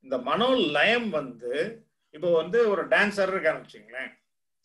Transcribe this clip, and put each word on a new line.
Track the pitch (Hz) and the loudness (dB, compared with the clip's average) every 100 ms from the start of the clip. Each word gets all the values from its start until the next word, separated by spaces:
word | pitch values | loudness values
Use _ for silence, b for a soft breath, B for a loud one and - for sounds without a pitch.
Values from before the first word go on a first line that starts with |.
| 135 | -4
இந்த | 131 | -6
மனோலயம் | 120 165 247 254 175 147 175 240 226 | -2 0 2 2 2 2 2 2 0
வந்து | 156 131 113 120 139 190 226 _ _ _ | -4 -6 -12 -8 -4 -4 -8 _ _ _
இப்போ | 156 175 | -6 0
வந்து | 170 165 226 226 | 2 2 2 2
ஒரு | 190 151 | 2 2
dancer | 165 202 196 185 | 2 2 0 -2
இருக்கான்னு | 190 156 143 | 0 0 -2
வச்சுங்களேன், | - 110 107 123 123 - _ _ _ _ | -10 -20 -18 -14 -14 -16 _ _ _ _